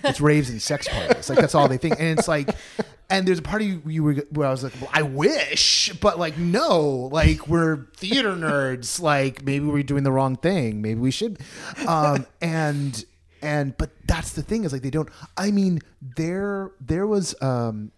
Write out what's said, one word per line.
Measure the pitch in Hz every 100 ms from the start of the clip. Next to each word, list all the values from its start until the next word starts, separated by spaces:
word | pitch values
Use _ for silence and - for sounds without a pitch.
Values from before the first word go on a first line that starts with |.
It's | 277 262
raves | 147 151 131
and | 113
sex | - 147 -
parties. | - - - -
Like, | -
that's | 156
all | 160 143
they | 127
think." | 165 -
And | 165 160
it's | -
like, | 151 143 - - - - - -
and | 190 185
there's | 175
a |
part | 143 208
of | 208
you, | 180 151
you | 160
were, | 147 143 147
where | 147 139
I |
was | 131
like, | 131 127
"Well, | 135
I | 151
wish, | 147 135 185 302 143 160 - - - 180
but, | 202 170
like, | 165 151
no, | 175 190 330 180 147 135 131
like, | 151 156 156 143
we're | 170 165 151 131 -
theater | 185 269 220
nerds. | 180 160 143 135 127 120 -
<laughs> | 165
Like, | 143 135 123
maybe | 135 139
we're | 147 147
doing | 135 139
the | 139
wrong | 131 135 127
thing. | 165 190 117 107
Maybe | 107 110
we | 127
should." | 131 226 202 - - - - 269
Um, | 165 151 139 135 -
and, | 170 160 151 143 143 113 - _ _ _
and, | 151 147 139 -
but | 147 _ -
that's | 165 -
the | -
thing | - -
is, | 196
like, | 131
they | 131
don't, | 156 151 - - -
I | 196
mean, | 202 190 170 - - 135 123
there, | 165 185 202 196 190 -
there | 127 160 202
was, | 208 180 -
um, | 135 123 117 107 107